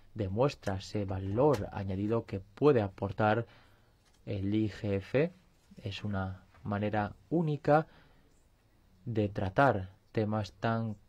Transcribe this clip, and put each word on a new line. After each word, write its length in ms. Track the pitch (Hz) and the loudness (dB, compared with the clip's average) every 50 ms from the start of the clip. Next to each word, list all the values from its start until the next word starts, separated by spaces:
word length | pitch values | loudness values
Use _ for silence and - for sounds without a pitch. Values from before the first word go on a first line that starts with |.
| - - - | -20 -16 -6
demuestra 600 | 110 104 92 95 110 131 147 - - - 101 95 | -6 -4 -2 0 2 2 0 0 -2 -6 -4 -4
ese 280 | 95 95 - - 107 101 | -4 -8 -6 -6 -6 -4
valor 640 | 95 95 95 98 98 98 113 135 151 135 107 95 - | -4 -4 -4 -4 -2 2 4 4 4 4 2 -2 -6
añadido 540 | - 95 98 95 92 95 101 104 117 117 113 | -6 -6 -4 -4 -2 -2 0 0 0 -2 -2
que 140 | - - 95 | -4 -8 -8
puede 420 | - - - - 135 151 139 120 | -8 -10 -4 4 4 6 6 6
aportar 640 | 104 98 - - 98 98 98 - 110 107 107 113 117 - - - - - - _ _ _ _ _ _ _ _ _ _ | 2 0 -4 -4 -6 -4 0 2 4 4 4 2 0 -6 -12 -20 -20 -20 -20 _ _ _ _ _ _ _ _ _ _
el 280 | 120 110 101 95 98 104 | -8 -6 -4 -2 0 2
I 140 | 110 110 104 | 2 0 0
G 240 | - - - 104 | -4 -4 -4 -2
F. 400 | 98 98 98 - - 127 156 175 - - _ _ _ _ _ _ - - | -2 -2 -2 0 0 0 0 0 -2 -12 _ _ _ _ _ _ -20 -12
Es 220 | - 113 95 - - | -12 -10 -10 -8 -6
una 400 | 104 101 95 95 95 95 92 - - - - | -4 -4 -4 -4 -6 -8 -12 -16 -20 -20 -14
manera 540 | - 104 104 101 104 104 104 107 104 101 - - - _ | -8 -4 -4 -2 -2 0 0 0 -2 -2 -6 -12 -8 _
única 600 | 147 170 170 151 151 135 - - 147 151 156 - - - - - - - _ _ _ _ _ _ _ _ _ _ _ _ _ _ _ _ _ | -2 -2 0 0 -2 -2 2 4 4 4 4 0 -12 -20 -20 -20 -20 -20 _ _ _ _ _ _ _ _ _ _ _ _ _ _ _ _ _
de 240 | 123 113 110 104 101 | -4 0 0 0 0
tratar 640 | 101 - 101 98 - - 139 135 113 98 95 92 - _ _ _ | 0 -2 -4 0 2 4 4 4 4 2 -2 -8 -14 _ _ _
temas 400 | _ 113 107 104 107 107 104 - | _ -2 0 0 0 -2 -4 -6
tan 440 | - - - 117 113 113 113 110 104 - - | -8 -4 -2 -2 0 0 -2 -4 -8 -10 -14